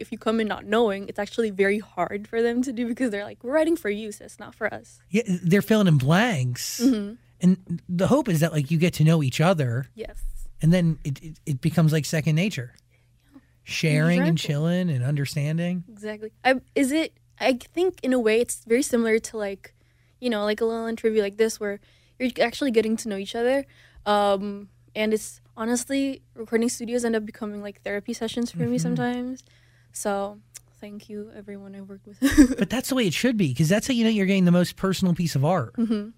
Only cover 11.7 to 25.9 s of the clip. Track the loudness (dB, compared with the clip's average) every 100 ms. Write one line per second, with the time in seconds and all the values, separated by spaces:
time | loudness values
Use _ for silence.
11.7 | 2 4 2 0 -2 0 0 0 -4 -10
12.7 | _ _ _ _ _ _ -20 _ _ -12
13.7 | -2 2 4 4 4 2 0 0 -2 0
14.7 | 0 0 -2 -2 -2 -2 -4 -4 -4 -4
15.7 | -6 -8 -12 -12 -10 -12 _ 0 0 -2
16.7 | -2 0 0 -2 _ _ -2 0 0 -4
17.7 | -2 -2 -2 -2 0 2 2 0 -6 -2
18.7 | 0 2 0 2 0 -2 -8 -8 -10 -16
19.7 | _ _ _ _ -8 -4 -2 0 0 -2
20.7 | -2 -6 -2 0 2 0 2 0 0 -6
21.7 | -8 _ _ _ -6 -2 0 0 0 0
22.7 | 2 2 0 -4 -8 -6 -2 0 0 -2
23.7 | _ -20 -6 0 4 4 2 -2 -10 -14
24.7 | _ _ -4 0 0 -4 -18 _ -8 -2
25.7 | -2 -2